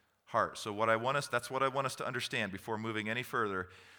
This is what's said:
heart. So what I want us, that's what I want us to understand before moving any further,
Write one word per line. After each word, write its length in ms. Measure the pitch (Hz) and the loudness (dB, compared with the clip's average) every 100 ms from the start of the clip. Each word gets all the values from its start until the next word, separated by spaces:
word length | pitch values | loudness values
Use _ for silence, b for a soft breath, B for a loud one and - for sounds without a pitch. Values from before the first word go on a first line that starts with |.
| b b _ | b b _
heart. 320 | 117 92 - | 2 2 0
So 140 | 110 | -6
what 180 | 101 113 | 2 4
I 60 | 113 | 4
want 200 | 120 143 | 4 0
us, 120 | 143 | 0
that's 220 | 120 - | -2 -2
what 120 | 131 | 0
I 60 | 135 | 2
want 180 | 131 135 | 2 -2
us 100 | - | -2
to 100 | 127 | -4
understand 460 | 131 - 127 104 | -2 -2 0 -2
before 240 | 95 - 110 | -4 -4 -4
moving 320 | 110 107 107 | -2 -2 -2
any 140 | 117 | -4
further, 480 | 123 123 107 95 90 B B | -2 0 0 0 -4 B B